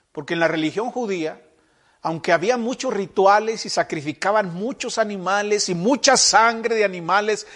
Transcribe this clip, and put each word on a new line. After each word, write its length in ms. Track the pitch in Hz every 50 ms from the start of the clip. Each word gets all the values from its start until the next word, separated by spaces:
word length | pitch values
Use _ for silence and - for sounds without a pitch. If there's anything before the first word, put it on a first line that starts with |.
| _ _
Porque 200 | - 151 143 -
en 80 | 170 170
la 80 | 170 160
religión 420 | 165 160 156 156 - 196 233 247
judía, 540 | - 247 240 202 196 175 156 156 - - _ _ _ _ _ _ _ _ _ _ _ _
aunque 320 | - 160 170 156 - 190
había 240 | 170 156 170 220 254
muchos 380 | 240 226 233 262 - - 262 226
rituales 720 | 202 190 - - 214 190 196 202 214 220 220 226 - -
y 20 | 196
sacrificaban 880 | - 180 160 - 175 156 135 156 143 - - 185 214 214 202 180 165
muchos 420 | 180 208 254 269 - - 233 -
animales 720 | 233 220 208 202 190 175 185 196 208 208 208 208 202 208 -
y 60 | 180
mucha 420 | 165 175 233 285 233 - 277 262
sangre 580 | - - - - 208 226 233 226 226 220 233 233
de 100 | 220 208
animales 600 | 196 185 180 170 165 185 208 208 214 214 208 - - -